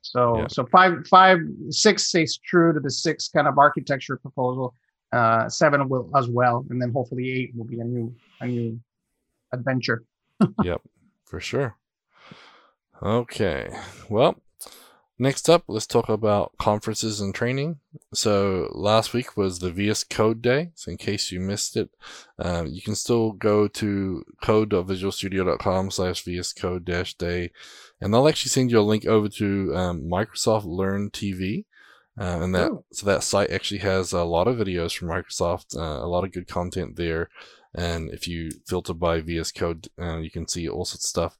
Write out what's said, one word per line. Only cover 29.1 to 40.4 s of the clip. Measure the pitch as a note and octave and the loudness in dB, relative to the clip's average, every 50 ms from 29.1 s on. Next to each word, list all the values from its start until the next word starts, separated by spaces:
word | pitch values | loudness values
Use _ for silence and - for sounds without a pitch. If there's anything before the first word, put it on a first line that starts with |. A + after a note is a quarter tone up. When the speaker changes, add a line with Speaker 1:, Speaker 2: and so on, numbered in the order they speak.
| A2 G#2+ G#2 G#2 | 2 4 2 2
Speaker 2:
to, | - - G#2 G2+ G2 G2+ F#2+ F2+ C#2 | -2 -2 -2 0 0 0 0 0 0
um, | F2+ F#2 F2+ F2 E2 C2+ | 0 0 -2 -2 -4 -4
Microsoft | E2 F2 F#2 A2 - - - - A#2+ A2 A2 G2+ | -2 -2 -2 -2 -2 -4 -4 0 2 2 2 0
Learn | E2+ E2 F2+ F#2+ F#2+ G2 G2+ G#2 G#2 | -4 -4 -2 -2 0 0 -2 -4 -6
T | - - - G2+ F#2+ | -6 -6 -6 -6 -4
V. | F#2 F#2 F#2 A2 F3+ G#3+ _ _ _ - - - _ _ _ - - | -4 -4 -4 -4 -4 -6 _ _ _ -20 -20 -20 _ _ _ -12 -8
Uh, | G2 F2 F2+ E2+ E2 | -4 -4 -2 -2 -2
and | F#2 F#2 | 0 2
that, | F2+ - - | 2 2 0
Speaker 1:
Ooh. | B3+ - - _ - | -2 -4 -10 _ -14
Speaker 2:
so | - - | -6 0
that | G2+ F#2+ - - | 0 2 2 2
site | - - G2 G2+ - | 2 2 2 2 2
actually | E2+ F#2+ - - G2+ G2 | 0 -4 -4 -4 -6 -4
has | G2 G2+ F#2+ F#2+ F#2 F2+ - | 0 0 0 0 0 0 0
a | F2+ E2+ | 0 0
lot | E2+ E2+ E2+ F2+ | 2 2 2 2
of | A#2 B2+ | 2 2
videos | A#2 G#2+ F#2+ F2+ F2 E2 E2+ - | 0 -2 -2 -2 -2 -2 -4 -4
from | - F2+ E2+ | -6 -6 -6
Microsoft, | E2 F2+ E2+ - - - F#2 E2+ F2 - - - - | -6 -6 -6 -6 -4 -2 -2 -2 -2 -4 -6 -10 -10
uh, | C#2 E2 D#2+ D2+ C2 A#1+ | -8 -6 -6 -6 -6 -6
a | E2+ | -2
lot | F2 F2+ F#2 | -2 -2 -2
of | F#2+ - | -2 -6
good | F2+ F2 | -10 -10
content | - - F#2 F2 F#2 - F#2+ F2 - - | -8 -6 -6 -6 -4 -4 -6 -8 -8 -6
there. | D#2 F2 E2+ E2 E2 E2+ - _ - - - - - _ _ - | -6 -4 -2 -2 -2 -4 -6 _ -20 -20 -20 -20 -20 _ _ -10
And | - F2 E2+ E2+ E2 D#2+ - | -6 -4 -4 -4 -4 -6 -8
if | - - - | -10 -10 -10
you | - E2+ E2 E2 D#2+ - - _ | -8 -8 -8 -8 -8 -10 -12 _
filter | - F#2+ F2+ E2+ - F2+ | -6 -4 -4 -4 -4 -6
by | E2 E2+ E2+ E2 E2 | -2 0 0 0 0
V | D#2+ E2 E2+ E2 | -2 -4 -4 -4
S | D#2+ - - | -4 -6 -6
Code, | - F#2+ E2+ E2 E2 - - _ - | -4 -4 -4 -4 -6 -10 -18 _ -10
uh, | F2 F2 E2 E2 | -8 -8 -6 -8
you | D#2+ D#2 | -8 -8
can | - E2+ | -8 -10